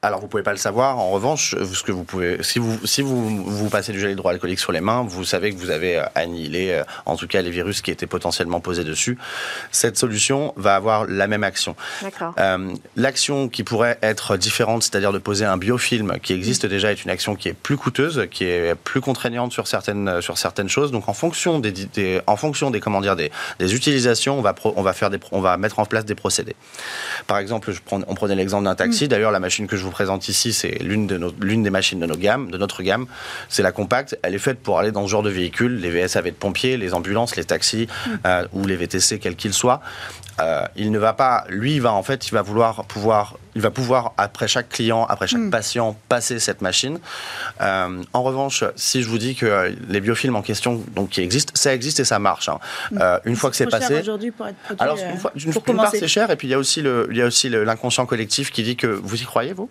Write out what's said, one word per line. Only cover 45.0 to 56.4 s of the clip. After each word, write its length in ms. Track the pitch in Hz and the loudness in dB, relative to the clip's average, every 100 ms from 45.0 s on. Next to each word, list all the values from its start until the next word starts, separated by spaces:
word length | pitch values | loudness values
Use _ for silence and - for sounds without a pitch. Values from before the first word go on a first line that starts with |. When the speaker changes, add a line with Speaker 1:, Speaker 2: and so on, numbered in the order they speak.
Speaker 1:
après 220 | 113 110 190 | 2 0 0
chaque 140 | 240 | 0
Speaker 3:
Mm. 80 | 214 | 2
Speaker 1:
patient, 440 | 131 104 120 113 107 - | 0 0 0 0 -2 0
passer 300 | 120 - 120 | 0 0 -2
cette 240 | - 98 | -2 -2
machine. 360 | 95 92 127 165 - - - - - - | 0 0 0 -6 -10 -12 -10 -8 -10 -2
Euh, 420 | 101 95 92 92 87 | 0 0 -2 -4 -2
en 80 | 123 | 0
revanche, 420 | 127 131 139 - 107 | 0 0 -2 0 -2
si 280 | - - 131 | -2 0 0
je 60 | 113 | 0
vous 80 | 113 | 0
dis 160 | 117 | -2
que, 100 | 131 | 0
euh, 260 | 117 101 92 98 127 | 2 4 2 -2 -2
les 100 | 101 | 0
biofilms 360 | 101 117 139 113 | 2 2 2 0
en 60 | |
question, 400 | 101 107 123 117 - | -2 -2 0 -2 -4
donc, 160 | 110 98 | -4 -2
qui 100 | - | 0
existent, 320 | 90 117 151 | 0 0 0
ça 200 | - 143 | 2 2
existe 260 | 131 131 156 | 2 0 0
et 40 | 127 | 2
ça 120 | 110 | 4
marche, 300 | 101 87 - | 2 2 -2
hein. 120 | 76 - - - | -4 -4 -8 -6
Speaker 3:
Mm. 60 | 101 | 2
Speaker 1:
Euh, 160 | 92 90 110 | 4 4 2
une 100 | 117 | 2
fois 140 | 135 | 2
que 60 | - | 2
c'est 80 | |
Speaker 3:
C'est 60 | 123 | 2
trop 100 | 113 | 2
cher 80 | 127 | 2
Speaker 1:
passé 100 | 147 | 0
Speaker 3:
aujourd'hui 300 | 196 214 233 | 0 -4 -4
pour 160 | 220 214 | -6 -10
être 80 | 196 | -12
produit, 260 | - 202 | -12 -2
Speaker 1:
Alors, 140 | - 151 | 0 0
Speaker 3:
euh, 120 | 185 | -4
Speaker 1:
une 80 | 180 | -4
fois, 140 | 196 143 | -4 -4
d'une, 160 | 156 | -2
Speaker 3:
pour 100 | 156 | -2
Speaker 1:
d'une 120 | - 226 | 2 2
part, 80 | |
Speaker 3:
commencer. 140 | 214 208 | 4 2
Speaker 1:
c'est 80 | 160 | 2
cher, 220 | 208 220 | 2 4
et 60 | |
puis 120 | 151 | 2